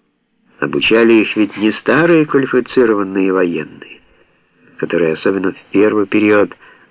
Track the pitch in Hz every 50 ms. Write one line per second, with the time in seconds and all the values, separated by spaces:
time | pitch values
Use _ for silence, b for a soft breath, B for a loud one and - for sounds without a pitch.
0 | _ _ _ _ _ _ _ _ _ _ _ - 71 73 78 71 - - 107 113
1 | 117 113 117 110 101 - - 110 104 98 - 101 104 110 104 - - 110 117 143
2 | 170 170 170 160 151 151 - 139 135 131 - 127 123 - - 127 123 113 110 101
3 | 101 95 95 98 95 95 92 95 87 87 85 80 78 - - - - - - -
4 | _ _ _ _ _ _ _ _ _ _ _ _ _ _ _ - - - 85 85
5 | 85 80 78 - - 104 98 98 92 95 82 - - _ - 98 104 107 104 107
6 | 101 95 - 107 107 104 104 104 98 87 - b b b b b b b